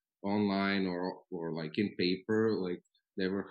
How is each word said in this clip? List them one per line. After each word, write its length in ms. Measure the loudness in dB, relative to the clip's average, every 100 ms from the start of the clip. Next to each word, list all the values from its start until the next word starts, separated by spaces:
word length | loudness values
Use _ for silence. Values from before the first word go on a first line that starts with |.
| _ _
online 640 | -2 0 2 2 2 2 0
or, 320 | -2 -4 -6 -8
or, 200 | -6 -4
like, 260 | -4 -4 0
in 120 | -2 2
paper. 560 | 0 0 0 2 4
Like, 280 | 2 -2 -4 _ _ _ -2
they 100 | 0
were 200 | 0 -4